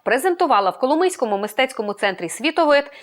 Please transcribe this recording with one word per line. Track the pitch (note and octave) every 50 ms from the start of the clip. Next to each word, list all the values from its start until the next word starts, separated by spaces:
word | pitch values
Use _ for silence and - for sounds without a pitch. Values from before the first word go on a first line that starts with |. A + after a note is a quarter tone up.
| -
презентувала | F#3+ A3 C4+ D4+ F#4 F4 - F4+ D4 A#3 G3+ G3+ F#3
в | F3 -
Коломийському | B3+ C4 D4+ D#4+ F#4 F#4 F#4 - C4 A3 G3+ G3
мистецькому | G#3 G#3 - - C4 C4 - - G#3+ G3+ G3+
центрі | - - G3 F#3 - F3+ E3
«Світовид» | - - A3+ D#4+ D#4+ F4 D#4+ D4 C#4+ C#4+ C#4+ - - -